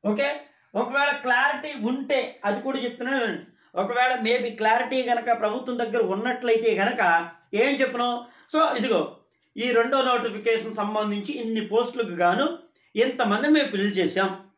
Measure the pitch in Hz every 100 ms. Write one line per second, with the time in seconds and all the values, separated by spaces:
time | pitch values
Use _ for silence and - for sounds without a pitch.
0 | 202 208 285 294 - _ _ 196 240 277
1 | 285 285 254 247 285 262 302 277 214 262
2 | 269 269 233 - 208 202 269 262 240 -
3 | 247 269 226 160 - _ _ 175 - 240
4 | 254 247 220 247 240 214 220 233 247 262
5 | 247 233 226 226 214 240 254 233 233 233
6 | 190 196 240 247 240 226 226 190 208 240
7 | 185 165 170 - _ 202 262 277 262 240
8 | 240 294 - - _ 311 320 240 233 185
9 | - - _ _ _ - 247 226 240 269
10 | 254 247 233 202 233 226 220 214 208 214
11 | 208 202 202 262 226 220 208 214 240 247
12 | 208 175 175 202 311 - - _ _ 208
13 | 262 254 226 214 294 302 269 196 202 190
14 | 170 190 190 - -